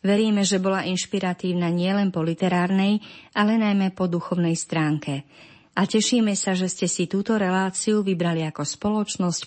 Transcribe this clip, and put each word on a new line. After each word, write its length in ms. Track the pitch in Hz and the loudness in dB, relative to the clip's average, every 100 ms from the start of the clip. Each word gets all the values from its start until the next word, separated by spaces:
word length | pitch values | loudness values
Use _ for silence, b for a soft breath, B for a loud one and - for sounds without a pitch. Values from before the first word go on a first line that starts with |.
| 190 | 2
Veríme, 400 | 208 220 208 196 | 2 4 2 2
že 160 | 190 | 2
bola 240 | 190 190 170 | 0 0 -2
inšpiratívna 880 | 180 - 196 185 180 185 175 175 | -4 -2 -2 -2 -2 -2 0 0
nielen 400 | 175 180 202 196 | 0 0 2 0
po 80 | 180 | 0
literárnej, 800 | 160 - 185 180 180 190 196 208 B B B | -2 0 0 2 2 2 2 0 B B B
ale 240 | - 208 226 | 0 2 2
najmä 380 | 214 202 190 185 | 2 2 0 0
po 100 | 185 | -2
duchovnej 480 | 175 - 175 170 | -2 -2 0 2
stránke. 720 | 165 - 170 156 151 147 139 - B B B B | 0 -2 -2 0 -2 -2 -6 -8 B B B B
A 140 | - 196 | -2 0
tešíme 480 | 220 214 247 220 196 | 2 2 2 2 0
sa, 160 | - | -2
že 160 | 185 185 | -2 -2
ste 160 | - 180 | -2 -4
si 240 | - 175 | -2 -2
túto 300 | 196 202 220 | -2 0 0
reláciu 640 | 185 185 190 185 - 214 190 | 0 0 -2 -2 0 0 0
vybrali 400 | 180 175 165 156 | 0 0 0 -4
ako 160 | - 147 | -4 -8
spoločnosť 720 | - 208 214 208 - 180 165 | -4 -2 -2 -4 -2 -2 -2